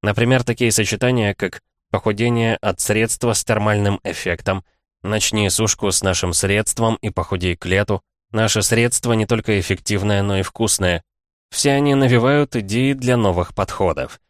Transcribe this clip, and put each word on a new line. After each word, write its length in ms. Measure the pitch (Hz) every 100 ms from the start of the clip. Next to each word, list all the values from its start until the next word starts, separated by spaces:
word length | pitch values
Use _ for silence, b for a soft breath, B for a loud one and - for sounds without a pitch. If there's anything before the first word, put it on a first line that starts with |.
Например, 420 | 104 101 117 127
такие 280 | 123 113 120
сочетания, 640 | 107 104 107 123 123 104
как 280 | 98 95 - _ _ _
"похудение 640 | 95 110 104 120 120 113 113
от 220 | 104 90
средства 540 | - 107 113 - 120
с 100 | 110
термальным 560 | - 107 107 104 101 101
эффектом", 600 | - 82 92 85 - 95 - _ _ _
"начни 480 | 95 107 - 110 101
сушку 420 | - 110 - 101
с 120 | -
нашим 300 | 95 90 90
средством 640 | 85 95 101 107 - 113 113
и 80 | 107
похудей 460 | 95 85 95 90 85
к 100 | 87
лету", 360 | 95 101 98 _ _ _
"наше 300 | 110 110 110
средство 520 | 98 117 120 - 120
не 120 | 113 104
только 340 | 110 - 104
эффективное, 640 | 92 95 - 104 101 101
но 140 | 101 98
и 40 |
вкусное". 600 | 92 - 113 - 92 87 _ _ _ _ _
Все 220 | - 147
они 240 | 139 143 139
навевают 600 | 135 123 120 147 175 123
идеи 380 | 98 110 135
для 240 | 139 123 123
новых 380 | 104 87 85 -
подходов. 640 | 95 - 92 80 65 - _